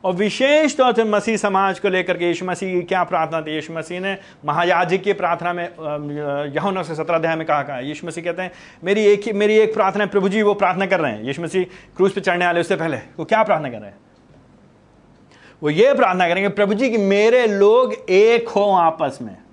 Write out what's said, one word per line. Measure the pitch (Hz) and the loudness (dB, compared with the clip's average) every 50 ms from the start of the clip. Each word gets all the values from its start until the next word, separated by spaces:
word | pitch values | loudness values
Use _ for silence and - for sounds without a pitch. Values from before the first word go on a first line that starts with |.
| - | -2
और | 185 185 | -4 -2
विशेष | 175 214 208 196 - 254 277 294 302 311 285 294 | 0 -2 -2 0 0 2 2 4 4 2 2 2
तौर | - 254 254 233 | 2 2 2 2
से | 226 226 | 2 0
मसीह | 214 208 208 202 226 226 | 2 0 0 0 0 -2
समाज | 208 - 202 190 190 196 196 190 190 | 0 -2 0 0 2 0 0 -2 -2
को | - 202 | -2 0
लेकर | 185 185 180 185 180 | 0 0 -2 -2 -4
के | 170 175 | -2 0
यीशु | 175 170 170 185 | -2 -2 -2 -4
मसीह | 185 180 175 196 190 185 | -6 -6 -6 -6 -4 -4
की | 180 | -4
क्या | 165 175 190 185 175 | -2 -2 -2 -2 -2
प्रार्थना | 175 185 170 160 147 160 160 | -2 -2 -2 -2 -2 -4 -6
थी? | 156 156 151 | -6 -4 -8
यीशु | 156 147 - 165 | -8 -8 -8 -10
मसीह | 165 151 - 180 180 | -10 -10 -10 -10 -8
ने | 185 196 196 190 - - - _ - | -6 -8 -8 -8 -12 -20 -20 _ -6
महायाजकीय | 147 147 160 175 175 180 170 180 165 175 190 - 202 196 | -4 -2 0 2 2 2 2 2 0 0 -2 0 -2 -2
प्रार्थना | 196 185 170 170 165 170 175 175 | 0 0 -2 -2 -2 -4 -6 -4
में, | 175 170 | -4 -8
अ, | 175 - - 160 151 147 147 147 147 147 147 151 143 143 143 147 147 135 | -10 -10 -10 -8 -8 -6 -6 -8 -8 -8 -8 -6 -6 -4 -4 -6 -4 -6
यूहन्ना | 151 190 202 190 190 175 | -4 -2 -2 -4 -4 -6
से | 151 160 | -6 -6
सत्रह | 151 156 160 170 | -8 -4 -2 -2
अध्याय | 165 160 165 165 | 0 0 -2 -4
में | 160 160 | -4 -2
कहा, | 160 151 147 139 | -2 -2 -2 -2
कहा | 147 143 | -4 -8
है? | 127 127 | -10 -8
यीशु | 139 156 151 - | -10 -10 -10 -12
मसीह | 170 156 170 160 | -12 -12 -8 -8
कहते | 175 165 170 | -8 -6 -6
हैं, | 185 175 - - - - - _ - | -8 -10 -12 -18 -20 -20 -20 _ -4
"मेरी | 180 202 214 214 | -2 0 2 4
एक | 202 208 202 208 | 4 4 4 0
ही, | 233 214 | -4 -2
मेरी | 202 208 208 214 | 0 0 2 4
एक | 214 220 214 220 | 4 4 2 2
प्रार्थना | 233 202 190 185 202 208 | 0 0 0 0 -2 -4
है।" | 196 | 0
प्रभु | - 202 185 196 | 0 0 0 0
जी | 185 220 | 0 2
वो | 214 208 202 | 2 2 2
प्रार्थना | 202 196 180 180 180 196 | 2 0 0 0 0 -2
कर | 180 190 175 | 0 0 0
रहे | 156 135 | 0 -2
हैं, | 107 104 110 | -4 -6 -6
यीशु | 127 139 170 | -8 -6 -6
मसीह | 170 151 - 190 180 180 - - - - _ | -8 -4 -4 -4 -4 -4 -8 -20 -20 -20 _
क्रूस | - 180 196 190 | 0 0 0 0
पे | 202 | 0
चढ़ने | 190 190 175 175 180 | -2 0 0 2 0
वाले | 175 170 170 | 0 0 0
उससे | - 170 196 | 0 0 -2
पहले | - 160 165 143 | -2 -2 -4 -4
वो | 113 - - - - 160 | -6 -10 -14 -12 -12 -4
क्या | - 220 - 165 | -2 0 0 2
प्रार्थना | - 196 151 151 135 | 2 0 -2 -2 -8
कर | 117 107 | -10 -12
रहे | 104 101 | -14 -16
हैं? | 98 _ _ _ _ _ _ _ _ - _ _ _ _ _ _ _ _ _ _ _ _ _ _ _ _ _ _ _ _ - - - _ - | -20 _ _ _ _ _ _ _ _ -20 _ _ _ _ _ _ _ _ _ _ _ _ _ _ _ _ _ _ _ _ -20 -20 -18 _ -4
वो | 147 | -2
ये | 151 165 220 269 277 | 2 4 4 4 6
प्रार्थना | - 247 196 180 180 185 | 4 2 2 4 2 2
करेंगे, | 170 175 185 196 202 | 2 2 0 0 -2
"प्रभु | 202 202 208 196 214 | 0 0 0 0 0
जी, | 208 262 262 | 0 0 0
कि | 220 | 0
मेरे | 220 202 190 196 202 208 226 240 254 247 | 0 2 2 2 4 6 6 6 6 4
लोग | 220 208 196 196 208 220 247 254 226 214 - - - | 2 2 4 6 6 6 6 4 2 -2 -8 -4 2
एक | - 190 208 226 233 233 233 233 | 4 6 6 6 6 4 0 0
हों | - 208 202 208 196 185 | 0 0 2 4 4 4
आपस | 170 160 160 - 156 139 135 - | 4 2 2 0 -4 -4 -4 -8
में।" | 123 107 95 - - _ | -14 -14 -14 -18 -20 _